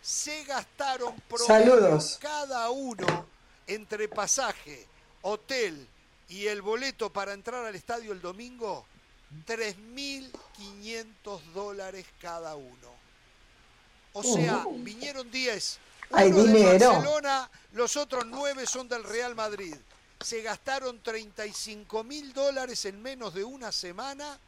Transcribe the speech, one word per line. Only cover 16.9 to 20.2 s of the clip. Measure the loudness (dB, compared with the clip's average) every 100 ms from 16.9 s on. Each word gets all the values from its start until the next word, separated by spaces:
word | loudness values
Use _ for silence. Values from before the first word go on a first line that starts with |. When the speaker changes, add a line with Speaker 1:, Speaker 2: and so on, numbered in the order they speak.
Speaker 1:
Barcelona, | 8 4 0 0 -2 -2 -16 _
los | -4 -2 -2
otros | -4 -4 -6
nueve | -6 -6 -4 -6
son | -6 -6
del | -8
Real | -6 -6 -4 -4
Madrid. | -6 -6 -10 -12 -18 -20 _ _